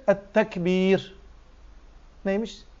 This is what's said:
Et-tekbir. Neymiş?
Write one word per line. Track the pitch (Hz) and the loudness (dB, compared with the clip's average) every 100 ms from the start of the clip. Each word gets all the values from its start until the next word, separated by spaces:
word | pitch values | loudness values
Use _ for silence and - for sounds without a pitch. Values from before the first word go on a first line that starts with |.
| - | 0
Et-tekbir. | 196 - 214 214 185 175 185 185 185 - - - - - - - - - - - - | -2 0 -2 -2 -2 0 2 2 2 -2 -18 -20 -20 -20 -20 -20 -20 -20 -20 -20 -8
Neymiş? | 196 196 226 - - - | -4 -4 -4 -10 -20 -20